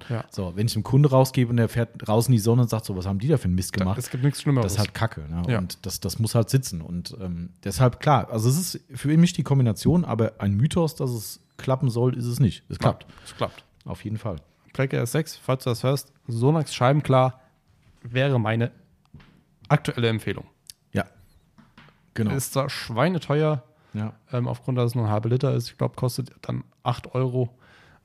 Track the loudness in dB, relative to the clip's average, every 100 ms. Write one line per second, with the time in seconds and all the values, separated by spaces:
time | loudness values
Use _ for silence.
0 | -4 -8 -8 -8 -6 -2 -2 -2 2 4
1 | 6 6 4 2 2 2 2 0 -4 -4
2 | 0 2 4 4 4 4 4 0 -4 -4
3 | -4 -2 0 2 2 0 0 0 0 -2
4 | -4 -2 0 0 0 2 2 0 -2 -2
5 | -4 -4 -8 -4 -2 -2 -2 -8 -10 -8
6 | -6 -4 0 2 2 0 0 -8 -8 -8
7 | -8 -10 -8 -8 -10 -10 -6 2 2 2
8 | 2 2 0 0 2 0 -2 -10 -14 -6
9 | 2 4 4 2 0 2 2 2 2 2
10 | 2 0 -2 0 0 2 2 2 -2 -2
11 | -6 -6 -10 -16 _ -8 -2 0 0 2
12 | 0 0 -2 2 2 0 -8 -2 -2 -2
13 | -8 -20 -16 -6 -6 -6 -20 _ -12 -10
14 | -8 -6 -6 -8 -12 _ _ -4 -2 -2
15 | -2 -2 -4 -6 -4 -2 -2 -2 0 -2
16 | -4 _ -6 0 2 2 -2 0 2 2
17 | 4 4 2 -2 _ _ _ _ _ _
18 | -6 0 2 2 2 0 -2 -6 _ _
19 | _ -20 -20 _ _ _ 0 0 0 0
20 | 0 0 -2 -6 -10 _ -20 -20 _ -4
21 | -4 _ _ _ _ _ _ -20 -20 _
22 | _ -4 -2 -2 -4 -4 -4 -6 -4 0
23 | 0 0 0 0 2 0 -6 _ _ -8
24 | -8 -10 _ -4 -4 -4 -4 0 0 0
25 | 0 0 2 0 2 0 -4 -4 -4 -2
26 | -4 -4 -8 _ -8 -8 -10 _ -4 -4
27 | -4 -2 0 0 -2 -6 _ -20 _ _